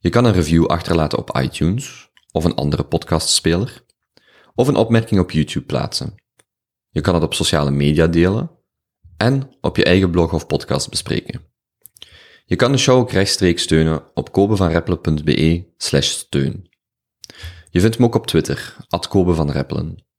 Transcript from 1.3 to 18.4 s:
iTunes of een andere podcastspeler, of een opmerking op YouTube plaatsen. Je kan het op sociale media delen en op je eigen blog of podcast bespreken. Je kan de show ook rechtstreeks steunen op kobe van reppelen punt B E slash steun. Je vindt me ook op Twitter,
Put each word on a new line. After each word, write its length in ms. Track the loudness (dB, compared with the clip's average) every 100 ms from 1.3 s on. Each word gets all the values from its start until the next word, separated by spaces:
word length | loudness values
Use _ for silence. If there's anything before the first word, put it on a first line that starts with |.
| -4
iTunes 720 | -4 -2 -2 -2 -6 -16 -20 _ _
of 120 | -2
een 100 | 0
andere 300 | -2 -2 -2
podcastspeler, 1000 | -2 -4 -2 -2 0 -2 0 0 -2 -10 _ _ _ _ _ _ _
of 140 | 0 2
een 80 | 2
opmerking 440 | 2 2 2 0
op 100 | 0
YouTube 360 | 0 -2 -4 -6
plaatsen. 480 | -6 -4 -6 -10 -14 _ _ _ _ _ _ _
Je 120 | -4
kan 140 | 0
het 80 | 0
op 120 | 0
sociale 360 | -2 -2 0 0
media 360 | 0 0 2 2
delen 440 | 4 2 0 -6 _ _ _ _ _ -20 -2
en 400 | 0 0 -4 _
op 160 | -6 0
je 80 |
eigen 260 | 2 2 2
blog 220 | 0 0
of 140 | -2 -4
podcast 440 | -6 -4 -6 -4
bespreken. 500 | -8 -6 -6 -6 -16 -16 _ _ _ _ _ -20 -20 -20 _
Je 120 | _ 0
kan 160 | 2
de 60 | 2
show 200 | 4 4
ook 120 | 4
rechtstreeks 520 | 0 0 2 0 0
steunen 400 | 2 2 2 -2 -6
op 180 | -10 -4
kobe 240 | 0 2 2
van 140 | 2
reppelen 300 | 0 -2 -4
punt 240 | -2 -2
B 40 | 0
E 360 | 2 2 0 -4 _
slash 320 | -2 0 0
steun. 640 | -6 -6 -2 -2 -6 -16 _ _ _ _ _ -20 -20 -20 -20 _
Je 100 | 0
vindt 180 | 2 2
me 60 |
ook 100 | 2
op 120 | 2 0
Twitter, 500 | -2